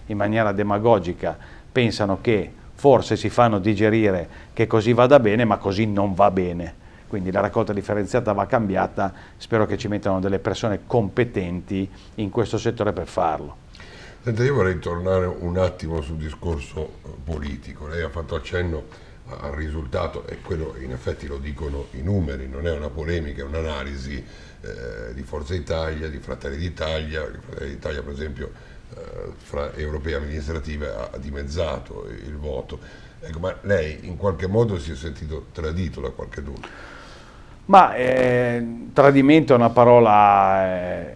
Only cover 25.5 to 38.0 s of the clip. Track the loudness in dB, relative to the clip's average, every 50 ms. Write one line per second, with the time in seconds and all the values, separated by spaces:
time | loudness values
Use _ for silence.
25.5 | -6 -4 -4 -2 -2 -2 -2 -4 -4 -6 -6 -8 -8 -10 -10 -10 -10 -8 -8 -8
26.5 | -6 -6 -6 -6 -6 -4 -4 -4 -4 -4 -4 -6 -6 -6 -8 -8 -10 -12 -16 -14
27.5 | -12 -10 -10 -10 -10 -8 -8 -8 -8 -8 -8 -10 -10 -8 -8 -8 -8 -10 -12 -12
28.5 | -12 -16 -20 -20 -20 -20 -20 -18 -18 -16 -16 -14 -12 -12 -12 -12 -14 -16 -16 -10
29.5 | -8 -6 -6 -6 -6 -6 -6 -6 -6 -6 -4 -4 -4 -4 -4 -6 -8 -8 -6 -6
30.5 | -6 -6 -6 -8 -8 -6 -6 -6 -6 -8 -8 -10 -10 -10 -10 -10 -8 -8 -8 -6
31.5 | -4 -2 -2 -2 -2 -6 -8 -12 -14 -12 -12 -12 -12 -12 -12 -12 -10 -10 -8 -8
32.5 | -6 -8 -8 -10 -12 -14 -14 -16 -20 -20 -20 -20 -20 -16 -14 -12 -10 -6 -6 -6
33.5 | -6 -4 -2 0 2 2 2 0 -6 -8 -10 -10 -8 -4 -2 -2 -2 0 -2 0
34.5 | 4 4 4 2 2 -4 -4 -6 -8 -8 -8 -10 -8 -8 -8 -8 -8 -8 -10 -10
35.5 | -10 -6 -6 -4 -2 -2 -4 -4 -4 -6 -8 -8 -8 -8 -10 -10 -10 -10 -10 -10
36.5 | -10 -12 -14 -16 -16 -16 -18 -18 -18 -18 -18 -20 -20 -20 -20 -20 -20 -20 -20 -20
37.5 | -20 -10 2 8 10 10 10 8 6 2